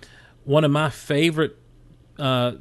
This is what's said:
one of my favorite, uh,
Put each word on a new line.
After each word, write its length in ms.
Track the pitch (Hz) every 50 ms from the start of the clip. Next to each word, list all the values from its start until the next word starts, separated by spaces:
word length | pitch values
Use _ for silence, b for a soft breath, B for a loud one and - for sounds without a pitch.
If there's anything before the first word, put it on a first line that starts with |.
| B B B B B B B B -
one 200 | 143 139 151 156
of 80 | 147
my 180 | 143 147 156 147
favorite, 680 | - - - - 151 143 160 170 156 156 156 - - - - - - - - - - - - - - -
uh, 340 | 143 131 131 123 123 123 117 65